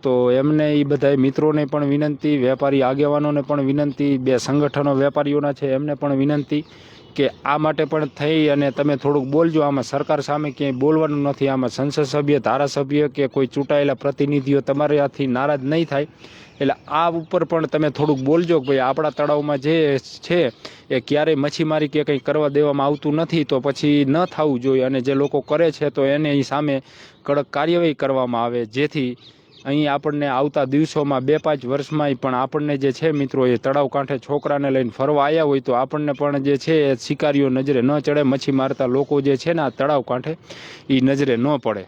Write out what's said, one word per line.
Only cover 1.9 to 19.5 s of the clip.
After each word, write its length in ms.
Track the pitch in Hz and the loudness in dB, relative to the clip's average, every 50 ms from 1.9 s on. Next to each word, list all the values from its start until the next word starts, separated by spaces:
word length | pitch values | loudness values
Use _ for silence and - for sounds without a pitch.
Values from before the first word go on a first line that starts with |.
| 139 143 151 151 147 131 - 151 147 | 0 0 0 -2 -2 -2 -2 0 0
વેપારી 460 | 143 123 127 131 127 143 139 139 139 131 | 2 2 2 0 2 0 0 2 2 2
આગેવાનોને 600 | 123 135 139 147 143 147 147 151 147 147 147 139 | 2 2 2 2 2 2 0 0 0 0 -2 -2
પણ 180 | 139 147 143 | -2 -2 -2
વિનંતી, 580 | 139 135 139 147 147 147 131 - 143 143 139 131 | 0 0 0 0 0 -2 -2 -2 0 0 0 0
બે 200 | 127 131 131 120 | 2 2 0 0
સંગઠનો 560 | - - 135 147 147 143 - 143 143 143 139 | 0 0 0 0 0 0 0 0 0 0 2
વેપારીઓના 580 | 135 139 143 143 151 147 143 143 147 143 143 139 | 2 0 0 0 0 -2 0 0 0 0 -2 -4
છે 200 | - - 135 131 | -4 -4 -2 -2
એમને 220 | 135 147 151 147 | -2 -2 -4 -6
પણ 220 | 139 - 143 139 | -4 -2 -2 0
વિનંતી 480 | 135 135 143 147 147 143 - 147 147 156 - - - - - - - - - - | 0 2 0 0 -2 -2 -2 -4 -4 -4 -6 -18 -20 -20 -20 -20 -20 -20 -16 -2
કે 160 | - 139 131 - - - | 0 0 0 0 -4 -4
આ 140 | - 143 151 | -2 0 0
માટે 260 | 151 156 151 156 156 | 2 0 0 0 -2
પણ 220 | 147 160 156 151 | 0 0 -2 -2
થઈ 420 | 139 - - 139 147 160 160 151 151 | -2 -4 -4 -2 0 2 2 4 4
અને 220 | 143 143 143 139 | 2 2 2 0
તમે 260 | 123 - 143 147 147 | 0 0 0 0 0
થોડુંક 320 | 131 - 139 143 147 131 135 | 0 0 0 0 0 0 0
બોલજો. 340 | 139 156 170 165 160 156 147 | 2 2 2 4 2 2 2
આમાં 200 | 143 143 139 120 | 2 0 0 -2
સરકાર 380 | - - 139 147 - 156 147 | -2 -4 -4 -2 0 -2 -2
સામે 300 | 139 - 147 151 151 147 | 0 -2 -2 -2 -2 -6
ક્યાંય 280 | 131 - 147 139 135 123 | -4 -4 -2 -2 -2 0
બોલવાનું 440 | 131 147 160 156 156 151 147 147 143 | 2 2 2 2 2 0 0 -2 -2
નથી, 260 | 143 139 - 139 139 | -2 -2 0 0 0
આમાં 220 | 135 131 127 120 | 0 0 -2 -2
સંસદ 320 | - - 135 143 139 - 151 | -2 -2 -4 -2 0 -2 -2
સભ્ય, 360 | 131 127 147 147 143 147 139 | -2 -2 -2 0 2 0 2
ધારાસભ્ય 680 | 110 110 113 135 143 143 - 143 143 135 143 147 151 143 | 2 0 0 0 0 -2 -2 -4 -4 0 0 0 0 0
કે 200 | 127 - 139 131 | 0 -2 -2 -2
કોઈ 180 | - 143 135 | 0 0 -2
ચૂંટાયેલા 480 | 123 - 143 139 135 151 147 143 143 135 | 0 -2 -4 -2 0 0 2 2 2 0
પ્રતિનિધિઓ 680 | - - 143 135 - 147 139 147 143 131 135 143 139 | -2 -2 -6 -2 -2 -2 0 0 -2 0 2 0 0
તમારાથી 680 | 127 - 139 139 151 147 147 147 143 139 - - 143 | 2 0 -2 0 0 2 2 2 2 0 -2 -4 -4
નારાજ 380 | 135 123 123 135 143 151 139 127 | -2 0 0 0 0 0 -2 -2
નહીં 200 | 135 151 165 170 | -2 0 0 -2
થાય. 220 | 160 143 139 147 - - - - - - - - - - - | -2 -2 -4 -4 -4 -10 -20 -20 -20 -20 -20 -20 -20 -8 -4
એટલે 140 | 143 135 - - - - | -2 -2 -2 -2 -6 -4
આ 220 | 147 151 165 175 | -2 0 0 0
ઉપર 340 | 165 170 160 - - 180 160 | 0 -2 -6 -2 -2 -2 0
પણ 220 | 139 170 165 156 | 0 0 -2 -2
તમે 240 | 143 - 151 156 151 | 0 -2 0 0 0
થોડુંક 300 | 135 - 147 151 147 131 | -2 -2 0 0 0 0
બોલજો 400 | 131 139 151 170 180 165 170 156 | 2 2 2 2 2 2 0 0
કે 60 | 131 | 2
ભાઈ 120 | 131 139 135 | 2 0 2
આપણા 320 | 127 127 135 151 156 151 | 2 2 0 0 -2 -4
તળાવમાં 480 | 143 - 147 147 151 147 147 147 | -2 -2 0 0 0 0 0 -2